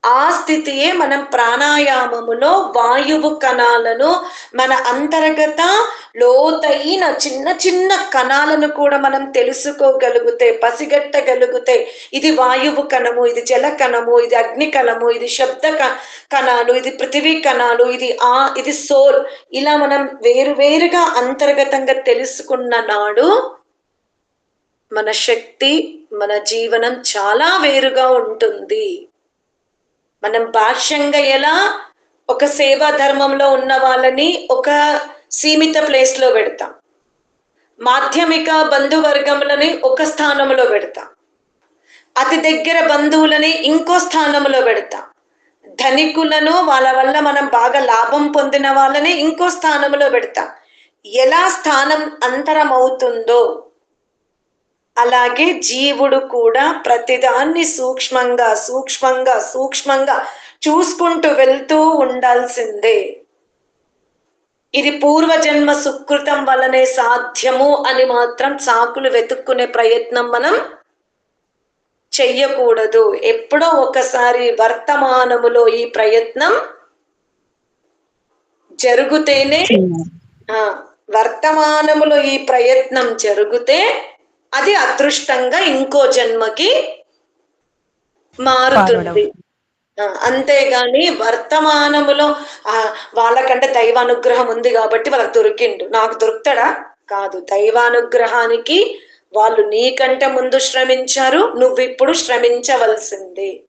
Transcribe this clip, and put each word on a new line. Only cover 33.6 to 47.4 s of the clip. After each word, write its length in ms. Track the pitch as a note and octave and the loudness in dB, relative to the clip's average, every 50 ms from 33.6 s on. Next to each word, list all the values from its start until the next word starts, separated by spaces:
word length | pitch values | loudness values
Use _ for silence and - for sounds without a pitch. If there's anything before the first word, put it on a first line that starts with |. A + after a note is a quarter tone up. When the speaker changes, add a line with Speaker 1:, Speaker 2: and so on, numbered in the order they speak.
| C4 C4 C4+ | 0 0 0
Speaker 1:
వాళ్ళని 720 | C4 C4 C4 B3+ B3+ C4 C4 C4 C4+ D4+ E4+ F4+ - - - | 2 2 2 2 2 2 2 2 2 0 0 -2 -4 -2 -2
ఒక 480 | B3+ B3+ B3+ D4 D4 D4 D4 D4+ D4 D4 - - - - _ _ | -2 0 0 0 2 2 2 2 0 -2 -4 -8 -18 -20 _ _
సీమిత 560 | - - - D#4 D#4 D#4 D#4+ D#4 D#4 D#4 D4+ | -10 -4 0 0 2 2 2 2 0 0 0
ప్లేస్ 320 | C#4+ C#4 C4 C4 C4 - C4 | 2 2 2 2 2 2 2
లో 120 | C4 B3 | 2 2
పెడతాం, 420 | A3 A3 G#3 - - - - - - _ _ _ _ _ _ _ _ _ _ _ _ _ _ _ _ _ _ _ _ _ | 2 2 0 -2 -6 -8 -12 -12 -14 _ _ _ _ _ _ _ _ _ _ _ _ _ _ _ _ _ _ _ _ _
మాధ్యమిక 800 | A3+ B3 B3 C#4 C#4 - - D#4 E4+ D#4+ D#4+ D#4 D#4 D#4+ D#4 D#4 | -2 0 0 0 0 -2 0 0 0 0 0 -2 0 0 0 0
బంధువర్గములని 1160 | D#4 D4+ C#4+ C4+ C#4 C#4 D#4 D#4+ D4+ D4 C#4+ C#4 C#4 C#4+ C#4+ C#4+ C#4+ C#4+ C#4+ C#4+ D4+ E4 E4+ - - | 2 2 2 0 2 2 0 2 2 2 0 0 0 0 0 0 0 -2 0 0 0 -2 -2 0 0
ఒక 200 | C4 C4 C4+ D#4 | 0 0 0 -2
స్థానంలో 640 | - - - D4+ D4 C#4 C#4 C4+ C4+ B3+ C4 B3 | -4 -2 -2 0 0 0 0 0 0 2 2 2
పెడతాం, 400 | G#3 G#3 G3+ - - - - - - _ _ _ _ _ _ _ _ _ _ _ _ _ _ _ _ - _ _ _ _ | 2 0 -2 -2 -6 -12 -16 -18 -18 _ _ _ _ _ _ _ _ _ _ _ _ _ _ _ _ -20 _ _ _ _
అతి 200 | C4 C4+ - E4 | -2 0 0 0
దగ్గర 500 | D#4 D#4 D#4 D#4 - - D#4+ E4 E4 D#4+ | 0 2 0 0 0 -2 -2 0 0 2
బంధువులని 600 | D#4 D4 D4 D4 D4+ D#4 D#4 D#4 D#4 D#4 D4+ D4+ D#4+ | 2 2 2 2 2 2 4 4 4 2 2 2 0
ఇంకో 500 | D#4+ D#4+ - C#4 D#4 E4 E4+ E4+ F4+ F4 | 0 0 0 0 0 0 0 0 0 0
స్థానంలో 640 | E4+ F4 - D#4+ D4+ D4 C#4+ C#4+ C#4+ C#4 C4+ B3+ | 0 0 -2 0 0 0 0 0 0 2 2 2
పెడతాం, 400 | B3+ A#3 A3 G3+ G3 - - - - - _ _ _ _ _ _ _ _ _ _ _ | 2 2 0 0 -4 -8 -14 -14 -14 -18 _ _ _ _ _ _ _ _ _ _ _
ధనికులను 960 | - - - B3+ C4+ C4 C#4+ D#4+ D#4 D4 D#4 D#4+ D#4 D#4 D4+ D4+ D#4 E4 F4+ F4 | -20 -10 -2 -2 0 2 2 0 0 0 -2 0 0 0 0 2 2 2 2 2
వాళ్ళ 280 | D#4 C4+ C4 C4 C4 | 2 2 2 2 2
వల్ల 280 | C4 C4+ C4 C4+ C#4+ D4+ | 2 2 2 2 0 0
మనం 260 | D4 C#4+ C#4 C#4+ | 0 0 0 0